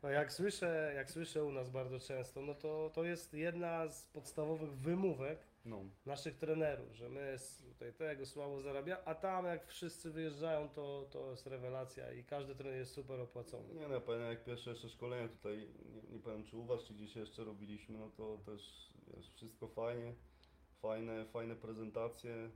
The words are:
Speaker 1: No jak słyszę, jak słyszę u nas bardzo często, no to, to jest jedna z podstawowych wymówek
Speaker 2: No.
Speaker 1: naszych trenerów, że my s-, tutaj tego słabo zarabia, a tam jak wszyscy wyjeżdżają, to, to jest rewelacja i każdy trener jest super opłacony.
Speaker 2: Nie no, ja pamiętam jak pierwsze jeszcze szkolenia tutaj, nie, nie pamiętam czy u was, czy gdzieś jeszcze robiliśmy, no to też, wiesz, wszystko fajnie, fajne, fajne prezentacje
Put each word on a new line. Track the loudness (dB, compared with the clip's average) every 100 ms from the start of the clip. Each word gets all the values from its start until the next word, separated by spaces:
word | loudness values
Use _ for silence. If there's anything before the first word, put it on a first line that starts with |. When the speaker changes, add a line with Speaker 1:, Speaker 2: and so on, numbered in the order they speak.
Speaker 1:
No | 8
jak | 6 6
słyszę, | 4 2 4 4 6 4 2
jak | -2
słyszę | -2 0 2
u | 2
nas | 2 0
bardzo | 0 0 -2
często, | -2 -2 -2 -2
no | -4 -2
to, | 0 2 2
to | 4
jest | 2 2 -2
jedna | 2 2 4 2 4 2
z | 0 -10
podstawowych | -10 -4 2 4 4 2 0
wymówek | 4 6 6 6 2 -2 -6 -14 -6
Speaker 2:
No. | -6 -6 -8 -4
Speaker 1:
naszych | -2 -2 -2
trenerów, | 4 8 8 4 -2 -8
że | -6
my | -4
s-, | -2 -2 -4 -12 -16
tutaj | -8 -8
tego | -2 0 0 -2
słabo | -2 -2 -2
zarabia, | 0 0 0 -2 0
a | 0
tam | 4 4 4
jak | 0 -2
wszyscy | -4 -4 -4 -4
wyjeżdżają, | 0 0 2 4 4 2
to, | -2 -2 -2 -4
to | -4 -4
jest | -4 -4
rewelacja | -4 -2 -2 -2 -4 -6
i | -6
każdy | -2 -2 -2 -4
trener | -2 -2
jest | -2
super | -4 -4 -2
opłacony. | -2 -4 -6 -6 -6
Speaker 2:
Nie | -6 0
no, |
ja | 2
pamiętam | 4 2 2
jak | -2
pierwsze | -2 -4 -4
jeszcze | -6 -6
szkolenia | -6 -2 0 -2
tutaj, | -2 -2 -2 -4 -10 -12
nie, | -12 -8
nie | -8
pamiętam | -4 -4 -4
czy | -6
u | 2
was, | 2
czy | 2
gdzieś | -10 -8 -6
jeszcze | -6 -6
robiliśmy, | -8 -6 -6 -8 -6 -8
no | -8
to | -6 -4 -4 -6
też, | -10 -10 -14 -18 -18 -14 -12
wiesz, | -12
wszystko | -12 -14 -8 -4
fajnie, | 2 2 2 -2 -6 -12 -20 -20 -20 -20 -2
fajne, | 2 2 2 -2 -2
fajne | -2 -2 -4
prezentacje | -4 -4 -2 2 0 0 -6 -4 -4